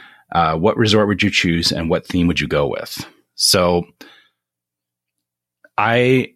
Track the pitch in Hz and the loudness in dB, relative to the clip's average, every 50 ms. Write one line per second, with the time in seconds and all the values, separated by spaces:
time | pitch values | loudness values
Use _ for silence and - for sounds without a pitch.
0 | - - - _ _ _ - 85 82 80 80 82 87 110 - - 113 107 107 107 | -20 -20 -20 _ _ _ -2 0 0 0 0 0 0 0 2 2 0 2 2 2
1 | 104 104 101 87 107 98 - - - 87 85 85 85 - - - 80 80 85 78 | 2 2 0 0 0 0 0 0 0 0 0 0 0 -2 -2 -2 -2 -2 -2 -2
2 | - - - 90 85 87 78 73 73 - 76 73 71 64 - - - - - - | -2 -4 -2 0 0 0 0 -2 -4 -2 -2 -2 -2 -2 -4 -8 -10 -12 -12 -14
3 | - - - _ _ _ _ - - - - 95 90 87 87 87 85 - _ _ | -14 -16 -20 _ _ _ _ -4 0 0 2 2 2 2 2 0 -2 -4 _ _
4 | - - - - _ _ _ _ _ _ _ _ _ _ _ _ _ _ _ _ | -20 -20 -20 -20 _ _ _ _ _ _ _ _ _ _ _ _ _ _ _ _
5 | _ _ _ _ _ _ _ _ _ _ _ _ - _ _ - 104 113 117 123 | _ _ _ _ _ _ _ _ _ _ _ _ -20 _ _ -2 0 2 2 2
6 | 123 127 131 127 - - _ | 2 2 2 0 0 -4 _